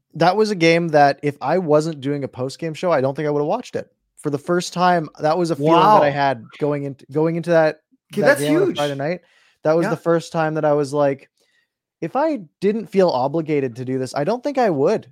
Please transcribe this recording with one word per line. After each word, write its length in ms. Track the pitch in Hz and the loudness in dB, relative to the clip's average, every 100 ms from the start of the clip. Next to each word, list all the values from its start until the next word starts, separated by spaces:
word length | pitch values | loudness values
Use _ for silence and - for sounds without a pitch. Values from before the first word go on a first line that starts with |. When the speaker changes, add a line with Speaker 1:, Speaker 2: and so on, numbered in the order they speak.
| _ | _
Speaker 1:
that 220 | 156 165 196 | 0 2 2
was 140 | 214 | 0
a 40 | 196 | 2
game 320 | 165 165 170 | 2 2 2
that 320 | 151 143 139 | 4 4 2
if 160 | 147 139 | -6 -6
I 180 | 127 175 | -2 -2
wasn't 420 | 170 151 156 147 | 2 2 0 -6
doing 240 | 131 143 | -6 -6
a 40 | 131 | -8
post-game 460 | - 131 - 165 | -8 -10 -8 -10
show, 160 | 151 185 | -6 -2
I 80 | 160 | 0
don't 140 | 135 | 0
think 120 | 143 151 | -2 -4
I 20 | |
would 100 | 147 | -2
have 60 | 147 | -2
watched 300 | 220 - - | -6 -8 -12
it. 140 | - _ _ _ | -12 _ _ _
For 140 | 151 | -6
the 80 | 139 | -6
first 340 | - 175 180 | -2 -4 -4
time, 340 | 175 180 175 151 - | 0 2 2 -2 -4
that 180 | 151 170 | -2 0
was 140 | 170 | -2
a 40 | 156 | -2
feeling 160 | 147 | 2
that 280 | 170 190 208 | 4 6 6
I 60 | 147 | 4
Speaker 2:
Wow. 40 | |
Speaker 1:
had 320 | 143 139 123 - - | 2 0 -2 -8 -6
going 240 | 147 147 | -4 -4
into, 240 | 139 135 - | -6 -12 -6
going 240 | 139 160 170 | -2 0 -2
into 140 | 165 | 2
that, 300 | 165 156 151 _ _ _ | 2 2 0 _ _ _
Speaker 2:
Okay, 80 | - | 0
Speaker 1:
that 40 | 147 | 2
Speaker 2:
that's 140 | - | 2
Speaker 1:
game 160 | 147 151 | 2 0
on 60 | |
a 40 | 370 | 0
Speaker 2:
huge. 100 | - | 0
Speaker 1:
Friday 180 | 147 139 | -4 -4
night. 240 | 143 180 _ _ _ _ | -6 -8 _ _ _ _
That 120 | 151 | 0
was 100 | 165 | 2
Speaker 2:
Yeah. 60 | 190 | 0
Speaker 1:
the 60 | 240 | -2
first 360 | 170 165 160 | 0 0 -2
time 220 | 170 156 | -4 -2
that 100 | 156 | 0
I 80 | 151 | 0
was 200 | 147 139 | 0 0
like, 380 | 147 143 139 _ _ _ _ _ _ _ _ | 0 0 -2 _ _ _ _ _ _ _ _
"If 160 | 165 254 | -8 -4
I 220 | 311 285 170 _ | -2 -4 -10 _
didn't 260 | 196 220 185 | -2 -2 -2
feel 220 | 190 180 | 2 2
obligated 680 | 123 131 160 151 151 135 120 | 2 -2 -2 -2 -2 -2 -6
to 80 | |
do 140 | 127 131 | -6 -6
this, 140 | 127 | -4
I 100 | - | -4
don't 180 | 147 247 | -4 -4
think 160 | 294 269 | -4 0
I 120 | 233 | 0
would." 360 | 147 151 214 - | 2 0 0 -4